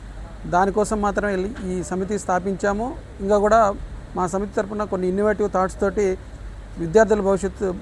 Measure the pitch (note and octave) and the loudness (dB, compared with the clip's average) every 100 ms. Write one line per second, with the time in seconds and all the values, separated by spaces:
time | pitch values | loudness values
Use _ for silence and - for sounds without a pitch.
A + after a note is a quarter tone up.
0 | - - - - D#3+ F3 G3 G#3 G#3 G#3+ | -14 -14 -14 -12 0 2 4 2 0 0
1 | G3+ G3+ G3+ F#3 G3 B3+ F#3 F#3 E3+ F#3 | 0 0 0 -2 -4 -6 -4 -4 -4 -4
2 | F#3+ G3+ - F3+ G3 F#3+ G3+ G3+ B3 E4 | -2 -2 0 0 0 -2 0 0 -4 -8
3 | - - G3 G#3 G#3 A3+ G3+ G3+ - - | -14 -6 2 4 6 6 6 0 -8 -12
4 | - F3+ F3+ F#3+ G3+ A3+ G3+ G#3+ G#3 F#3 | -8 -4 -2 -2 -2 -2 -2 -4 -2 -2
5 | F#3 F#3+ G#3+ G#3 G#3 F#3 F#3 - G3 F#3 | 0 2 2 2 0 2 0 0 0 2
6 | F#3+ F#3 - - - - - - E3 G#3 | 0 -2 -8 -14 -14 -14 -14 -6 4 6
7 | G3+ G#3+ G3 G3 G3 - G3 F3 | 6 4 4 2 0 -2 -4 -4